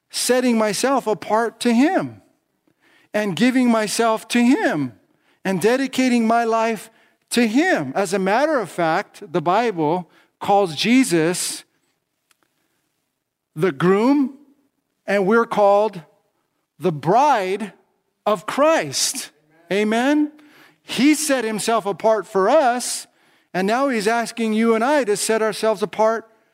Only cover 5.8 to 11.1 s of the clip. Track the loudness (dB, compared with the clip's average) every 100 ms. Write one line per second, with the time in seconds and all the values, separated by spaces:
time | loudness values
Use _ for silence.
5.8 | -2 -2 2 2 2 0 0 0 -2 -4
6.8 | -10 _ _ _ -6 0 2 2 2 0
7.8 | -2 -4 -2 -2 0 0 0 -2 -4 -4
8.8 | -2 -2 -4 -14 -6 -4 0 0 0 -2
9.8 | -2 -2 -6 _ _ -8 0 2 0 -2
10.8 | 2 2 4